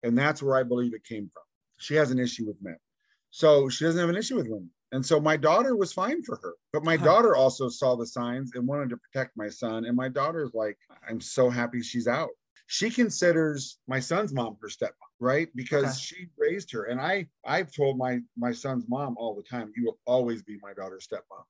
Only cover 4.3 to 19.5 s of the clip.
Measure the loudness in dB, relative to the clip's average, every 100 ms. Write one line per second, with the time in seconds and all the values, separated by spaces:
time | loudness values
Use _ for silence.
4.3 | -4 -4 -6 -10 _ _ -6 2 4 4
5.3 | 4 4 4 4 0 0 -2 -4 -4 -6
6.3 | -10 -10 -14 _ -4 2 4 6 8 8
7.3 | 8 6 4 -4 0 0 2 -2 -4 -4
8.3 | -4 -6 -4 -2 -2 -4 -6 _ -6 -6
9.3 | -6 -10 -6 -6 -4 -2 0 0 -2 -2
10.3 | -2 -4 -2 -4 -6 _ -20 -10 -10 -6
11.3 | 2 2 2 -2 -4 -4 -2 0 0 -2
12.3 | -8 _ _ _ -4 -2 2 0 4 4
13.3 | 4 2 -2 -8 -14 -4 -4 0 -2 0
14.3 | -2 -4 -6 -14 -6 -6 -6 -20 _ 0
15.3 | 0 0 -6 -2 0 0 -2 -10 -12 -16
16.3 | -2 0 0 -6 -8 -4 -4 -2 -2 -4
17.3 | _ -4 -2 -2 0 0 2 -2 -2 -6
18.3 | -6 -4 -4 -4 -4 -4 -4 -4 -6 -6
19.3 | -8 -10